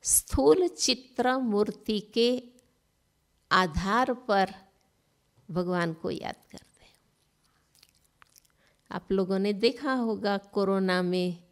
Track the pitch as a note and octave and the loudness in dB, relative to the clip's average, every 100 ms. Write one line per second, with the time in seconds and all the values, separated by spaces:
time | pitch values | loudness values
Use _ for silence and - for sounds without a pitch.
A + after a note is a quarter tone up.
0 | - - - - C#4 D#4 F4+ - - B3 | 2 0 0 2 4 4 2 -2 -2 -2
1 | - - B3+ C4 B3 G3+ G#3 G3+ - G#3+ | -4 -2 0 0 0 0 0 -4 -4 -4
2 | G#3 A3+ A#3 B3 - - _ _ _ _ | -2 0 2 0 -6 -20 _ _ _ _
3 | _ _ _ _ _ F#3 F#3 D#3+ F#3 A3 | _ _ _ _ _ 2 2 -2 -2 0
4 | C4 B3 - G3 F#3+ G3 - _ _ _ | 0 -2 0 0 0 -4 -20 _ _ _
5 | _ _ _ _ _ E3+ F3+ F3+ E3+ D#3+ | _ _ _ _ _ -4 -2 0 -2 -4
6 | - - - - _ - _ _ - _ | -6 -6 -8 -12 _ -20 _ _ -20 _
7 | _ _ _ _ _ _ _ _ _ _ | _ _ _ _ _ _ _ _ _ _
8 | _ _ _ - _ _ _ _ _ F#3 | _ _ _ -20 _ _ _ _ _ -14
9 | - F#3+ F#3 F#3+ G3+ G3+ A#3 - D4 C4 | -2 -2 0 0 0 2 0 0 -2 -2
10 | A3+ G#3 G3+ G3 - G3+ G3 G3 F#3+ F3+ | -2 -2 -2 -4 -4 -2 0 2 2 0
11 | F3+ F3+ F3+ F3 - | 0 -2 -2 -6 -14